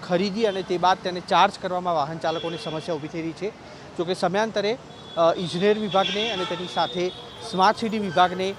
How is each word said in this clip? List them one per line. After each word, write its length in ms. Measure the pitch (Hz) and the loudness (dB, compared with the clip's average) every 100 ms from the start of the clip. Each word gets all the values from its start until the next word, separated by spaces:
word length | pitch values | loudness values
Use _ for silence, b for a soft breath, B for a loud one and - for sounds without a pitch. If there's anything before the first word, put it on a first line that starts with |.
ખરીદી 420 | - 175 202 190 226 | 0 0 0 2 0
અને 160 | 190 | 0
તે 160 | 185 180 | -2 2
બાદ 200 | 175 190 | 4 2
તેને 220 | 185 180 | 0 -6
ચાર્જ 340 | 170 175 196 - | 2 6 6 4
કરવામાં 340 | 190 180 180 165 | -4 -4 0 0
વાહન 220 | 143 165 | 0 -2
ચાલકોને 400 | 165 160 165 165 | -2 -2 -4 -6
સમસ્યા 320 | - 156 151 160 | -6 -6 -4 -6
ઊભી 120 | 151 | -6
થઈ 140 | 170 | -6
રહી 100 | 165 | -8
છે. 180 | 156 190 - B B B - | -6 -8 -8 B B B -6
જોકે 160 | 170 | -4
સમયાંતરે, 640 | 185 180 185 220 214 202 254 - - - - | 0 0 2 0 0 -2 -4 -8 -18 -10 2
અ, 160 | 165 170 | 4 4
ઇજનેર 420 | 175 165 202 214 | -2 2 4 4
વિભાગને 520 | 214 185 190 190 226 | 2 2 2 0 -2
અને 140 | 196 180 | -2 -4
તેની 220 | 175 175 | -4 -4
સાથે 360 | - 160 180 180 - - - - | -2 -2 0 -4 -4 -16 -14 -8
સ્માર્ટ 260 | 180 185 214 | 4 4 4
સિટી 220 | 226 220 | -2 -2
વિભાગને 540 | 202 165 180 180 190 | 0 4 4 4 -4